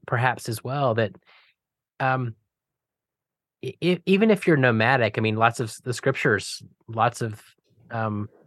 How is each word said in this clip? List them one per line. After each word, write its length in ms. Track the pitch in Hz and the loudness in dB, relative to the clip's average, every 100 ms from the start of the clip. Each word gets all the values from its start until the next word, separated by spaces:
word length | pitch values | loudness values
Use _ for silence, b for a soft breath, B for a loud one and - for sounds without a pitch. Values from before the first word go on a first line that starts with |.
| - | -4
perhaps 440 | 120 127 113 - | 0 0 -2 -6
as 120 | 110 | -8
well 340 | 123 143 131 113 | -6 -2 0 0
that, 160 | 104 92 _ b b b _ _ _ - | -2 -4 _ b b b _ _ _ -4
um, 340 | 131 131 123 - _ _ _ _ _ _ _ _ _ _ _ _ | -2 -2 -4 -10 _ _ _ _ _ _ _ _ _ _ _ _
i-, 120 | 131 - | -14 -6
i-, 200 | 165 175 - | -2 -2 2
even 260 | 190 220 | 4 4
if 160 | 190 - | 4 4
you're 100 | 147 | 4
nomadic, 600 | 131 110 113 135 107 117 | 4 4 4 4 2 0
I 40 | |
mean, 160 | 110 110 | -2 2
lots 240 | 117 113 | 2 0
of 80 | 113 | -8
s-, 100 | - | -8
the 140 | 127 | -8
scriptures, 680 | 117 139 123 139 101 - - - _ - | -4 -2 0 2 0 -2 -14 -18 _ -8
lots 320 | 110 117 - | 0 0 0
of, 200 | 117 104 - _ _ _ - | -8 -8 -18 _ _ _ -12
um, 360 | 117 110 104 104 _ | -6 -4 -4 -8 _